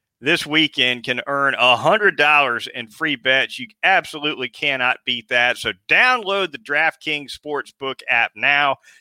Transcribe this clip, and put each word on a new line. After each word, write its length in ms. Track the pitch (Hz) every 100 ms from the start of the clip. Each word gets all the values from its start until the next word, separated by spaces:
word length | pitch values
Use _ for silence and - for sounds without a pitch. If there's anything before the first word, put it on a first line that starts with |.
| _ _
this 240 | 127 170 147
weekend 600 | 156 151 - 127 123 117
can 160 | 123 127
earn 280 | 139 139 113
a 220 | 123 120
hundred 400 | 151 214 202 143
dollars 500 | 147 147 135 117 - 127
in 140 | 113
free 260 | - 156 135
bets. 420 | 131 131 117 -
You 100 | 117 _
absolutely 640 | 175 185 156 156 147 123 123
cannot 500 | - 147 135 127 - -
beat 240 | 120 110
that. 280 | 123 120 117
So 140 | 117 95 -
download 640 | 165 247 254 196 196 180
the 80 | 139
DraftKings 720 | 110 147 160 - - 147 135
Sportsbook 720 | - 151 143 - - 135 127 -
app 240 | 120 117 107
now. 400 | 127 143 143 135 _ -